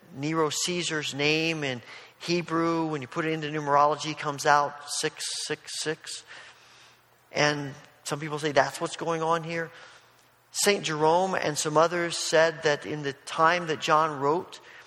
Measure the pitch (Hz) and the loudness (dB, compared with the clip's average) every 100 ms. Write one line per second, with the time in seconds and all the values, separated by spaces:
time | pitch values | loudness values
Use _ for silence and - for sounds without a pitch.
0 | - 135 147 160 151 - - 175 160 156 | -20 -6 -2 0 0 0 -2 -2 -2 -4
1 | 127 135 147 156 160 160 139 123 - - | -4 0 2 2 0 -2 -4 -6 -10 -20
2 | - - - 175 165 165 165 165 160 151 | -20 -12 -2 -2 0 0 0 0 -2 -4
3 | 123 175 160 160 147 151 143 143 147 143 | -6 -4 -4 -4 -4 -4 2 6 6 2
4 | 151 151 151 139 151 147 143 - - - | -6 -6 -6 -2 4 4 4 -6 -8 -4
5 | 156 - - - - 151 - - 151 156 | -4 -4 -10 -8 -8 -8 -10 -8 -6 -6
6 | - - - - - - - - - _ | -8 -14 -16 -20 -20 -20 -20 -20 -20 _
7 | _ _ _ - 147 147 143 135 - _ | _ _ _ 0 0 0 -6 -12 -20 _
8 | - 147 156 147 156 139 135 - 165 - | -8 -8 -6 -4 0 2 2 0 -8 -6
9 | 165 165 160 165 160 170 160 - - - | -4 -2 0 -2 -2 -8 -8 -12 -20 -20
10 | _ _ _ _ _ - 202 202 - 151 | _ _ _ _ _ -2 2 2 0 2
11 | 156 175 190 180 - 147 156 151 165 175 | 4 4 2 0 -2 -2 2 4 4 2
12 | 170 160 - 160 165 156 151 147 - 151 | -2 -4 2 4 4 4 0 0 -2 -4
13 | 139 135 - - 160 175 165 143 - 156 | -4 -6 -8 4 4 4 -2 -4 4 4
14 | 160 139 143 170 185 - - - | 4 0 0 0 -2 -16 -20 -20